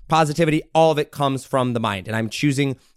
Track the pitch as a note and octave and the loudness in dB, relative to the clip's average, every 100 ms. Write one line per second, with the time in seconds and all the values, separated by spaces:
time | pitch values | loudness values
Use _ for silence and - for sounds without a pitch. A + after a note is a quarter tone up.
0 | - D#3+ D#3 D3+ E3 D#3 - D#3+ D#3+ D3+ | 0 2 2 2 0 0 -2 2 4 2
1 | D3+ - C#3+ C3+ - C#3 B2 A#2+ A2+ G2 | -2 -2 -2 -2 -4 -2 0 -2 -4 -4
2 | F2+ A2 A2+ - D3 C3+ C#3 B2+ _ | -6 -6 -6 -2 -2 0 -2 -4 _